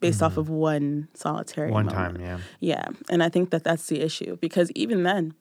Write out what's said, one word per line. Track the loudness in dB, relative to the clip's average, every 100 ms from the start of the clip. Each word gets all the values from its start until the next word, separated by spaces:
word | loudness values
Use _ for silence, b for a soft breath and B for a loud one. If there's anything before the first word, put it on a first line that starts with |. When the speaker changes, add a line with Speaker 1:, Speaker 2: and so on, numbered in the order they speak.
Speaker 1:
based | 0 4
off | 2
Speaker 2:
Mm-hmm. | 2
Speaker 1:
of | -2
one | 0 2 2 0 -2 -6
solitary | -8 -6 -4 -6 -4 0
Speaker 2:
One | 2 2
Speaker 1:
moment. | 0 -2 -4
Speaker 2:
time, |
yeah. | -6 -8 -10 B
Speaker 1:
Yeah. | -2 -2 -4 -10 -2
And | 2
I | 4
think | 2 2
that | 0
that's | 0 0 -2
the | -2
issue, | -2 -4 -8 -6
because | -2 2 0
even | 0 0 2
then | 2 2 0 -6